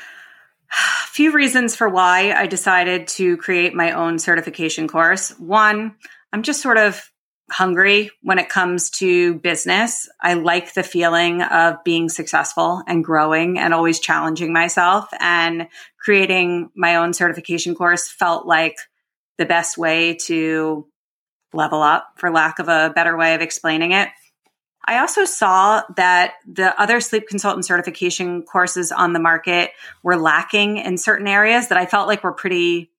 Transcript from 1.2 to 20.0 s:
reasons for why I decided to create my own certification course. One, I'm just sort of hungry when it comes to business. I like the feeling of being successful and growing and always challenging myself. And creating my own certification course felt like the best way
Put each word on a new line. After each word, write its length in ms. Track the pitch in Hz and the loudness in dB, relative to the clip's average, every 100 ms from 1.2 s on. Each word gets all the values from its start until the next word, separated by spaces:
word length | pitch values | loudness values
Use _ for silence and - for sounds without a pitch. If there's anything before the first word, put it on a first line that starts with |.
| 311 | 0
reasons 440 | 302 269 262 233 - | 2 0 0 0 -2
for 120 | 214 | 0
why 460 | 185 180 185 202 | 2 4 4 2
I 140 | - 185 | 0 -2
decided 600 | 185 196 180 180 180 165 | -2 0 2 2 -2 -6
to 280 | - 185 170 | -2 0 0
create 380 | - 180 175 170 | -2 0 0 0
my 160 | 170 | -2
own 260 | 165 170 165 | -2 -2 -2
certification 680 | - 170 165 165 160 160 156 | 0 -2 -2 -6 -4 -4 -4
course. 420 | 160 165 190 - - | 0 2 0 -4 -10
One, 580 | 165 214 214 208 220 - - - - | 0 4 4 2 -6 -12 -20 -20 -10
I'm 100 | 208 | -6
just 200 | 233 294 | -4 -4
sort 180 | 262 220 | 2 4
of 280 | 208 - - _ _ _ - | 2 0 -14 _ _ _ -10
hungry 580 | - 185 175 196 202 208 _ | -2 0 4 4 4 0 _
when 160 | 190 185 | -2 0
it 100 | 170 | 0
comes 400 | 196 175 175 - | -2 0 -2 -4
to 460 | - 190 175 175 160 | -2 2 2 2 0
business. 720 | 175 160 180 190 233 - - - | -4 -4 0 0 0 -4 -12 -4
I 140 | 175 | -2
like 400 | 175 170 175 175 | 0 0 0 -2
the 80 | 190 | -6
feeling 640 | 185 175 170 170 170 175 | -4 0 2 2 0 0
of 400 | 170 165 165 165 | 0 2 2 0
being 260 | 175 165 165 | -2 0 0
successful 720 | - 156 151 147 - 165 185 - | -4 -4 -4 -2 -2 -2 -2 -2
and 160 | 170 | -2
growing 560 | 160 156 156 160 175 180 | 0 2 2 2 0 0
and 160 | 170 165 | 0 2
always 240 | 165 160 | 2 0
challenging 520 | - 156 160 160 160 | 0 -2 -2 -4 -2
myself. 560 | 165 170 185 175 208 214 - | 0 0 2 2 2 -2 -4
And 480 | 175 170 165 165 165 - - _ | 0 0 0 -4 -10 -16 -20 _
creating 720 | - 202 190 185 175 175 165 190 | 0 2 2 0 0 -2 -6 -2
my 200 | 170 170 | 2 2
own 180 | 170 | 0
certification 600 | 170 175 160 - 170 175 170 | 0 -2 -2 -6 -6 -4 -2
course 320 | 175 175 - | 0 0 -2
felt 400 | - 175 165 - | -2 -2 0 0
like 300 | 160 160 - - _ _ _ _ - | 2 0 -4 -20 _ _ _ _ -4
the 80 | 165 | 0
best 320 | 170 170 - | 0 0 -4
way 380 | 165 165 | -2 0